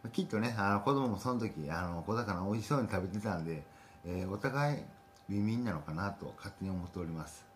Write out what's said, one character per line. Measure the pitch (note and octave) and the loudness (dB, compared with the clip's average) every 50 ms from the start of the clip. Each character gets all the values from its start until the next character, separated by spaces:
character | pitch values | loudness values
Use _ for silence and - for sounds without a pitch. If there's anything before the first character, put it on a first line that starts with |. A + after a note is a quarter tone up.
| - | -10
い。 | A#2 | -4
き | - - | -2 -2
っ | F#3 - | 0 2
と | - G#2+ | 0 0
ね、 | A2+ B2 A2+ G#2+ | 2 2 2 4
あ | G2 G2+ G2+ | 6 6 6
の、 | G2+ | 6
子 | G#2 C3+ C#3 | 6 4 4
供 | C#3 C3+ A#2+ | 4 4 2
も | G2+ F#2+ | 2 2
そ | - B2+ B2 | 0 0 0
の | A#2 | 2
時、 | A2+ G#2 - D#2 D2+ C#2+ | 0 -2 -2 -2 -4 -2
あ | E2 E2+ F2+ F2 | 0 0 0 0
の、 | F2 E2+ D#2+ | -2 -2 0
小 | G2 A2 | 0 0
魚 | A#2 A2+ G#2 F#2 F2 F#2 | 0 2 0 0 0 2
美 | G2 G#2+ A2+ | 0 0 0
味 | |
し | G#2+ - | 2 2
そ | D3 C3+ | 2 2
う | A2+ | 2
に | G#2 | 2
食 | G#2 F#2 F#2 F#2 | 0 0 0 0
べ | |
て | G2+ G#2 | -2 -2
た | G#2 A2 F2+ E2 | -2 0 0 0
ん | D#2+ | -2
で、 | E2 D#2+ D2+ D2 - - - - - - - - | -2 -4 -4 -6 -12 -16 -20 -20 -20 -20 -12 -8
え | F2 F2+ F#2 F#2 | -4 -2 -2 -2
ー、 | F#2 | -2
お | G2 G#2 | -4 0
互 | - C3+ B2+ C#3+ D3 D3 D3 | 0 0 2 2 2 2 2
い | D3+ | 0
ウ | - - - - - - - - - - | -4 -10 -14 -18 -20 -20 -20 -18 -8 -2
ィ | G2 G2+ | 0 2
ン | G#2 | 2
ウ | G#2+ | 2
ィ | A2+ A#2+ | 2 2
ン | B2 | 0
な | A2 F2 | 0 -2
の | D2+ | -2
か | D2 D#2+ D#2 | -2 -4 -4
な | E2 G2 G2+ | -2 -2 -2
と | - - - - - - | -2 -4 -8 -10 -10 -10
勝 | - G2 - - | -12 -12 -8 -6
手 | F#2+ | -4
に | F#2+ | -2
思 | F#2+ F2+ E2+ | -2 -2 -4
っ | F2 | -4
て | - F#2 | -6 -6
お | E2+ | -4
り | E2 | -4
ま | E2 E2 D2+ - | -4 -6 -6 -8
す。 | - - - - - | -12 -18 -20 -20 -20